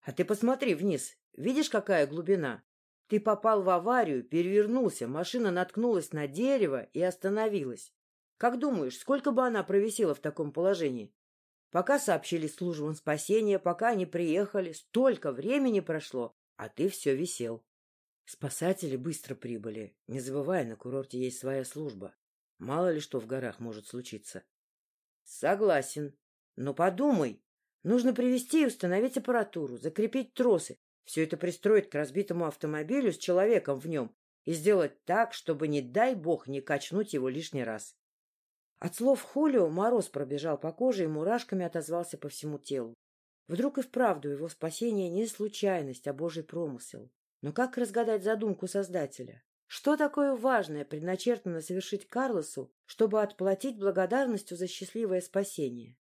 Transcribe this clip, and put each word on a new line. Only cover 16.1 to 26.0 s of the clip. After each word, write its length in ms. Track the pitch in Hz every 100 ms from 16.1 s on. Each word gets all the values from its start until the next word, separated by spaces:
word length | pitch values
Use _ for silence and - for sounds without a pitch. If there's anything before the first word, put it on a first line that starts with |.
| 131 117 _ _ -
а 120 | 110
ты 200 | - 180
все 260 | 190 147
висел». 500 | 135 175 - 117 117 _ _ _ _ _ _
«Спасатели 720 | - - 143 - 170 190 160 127
быстро 380 | 131 151 -
прибыли. 640 | 127 120 117 110 107 104 _ -
Не 140 | 131
забывай, 440 | 127 139 139 185
на 120 | 120 110
курорте 420 | 123 135 135 123
есть 200 | 127 127
своя 260 | 131 135
служба. 500 | 127 147 151 101 98 _ _ _ _ _
Мало 340 | 113 151 180
ли 80 | 156
что 180 | 147 135
в 80 | 110
горах 320 | 131 123 98
может 280 | 120 107 104
случиться». 580 | 123 123 107 - 92 _ _ _ _ _ _ _ _
«Согласен. 880 | - - 151 202 208 151 131 -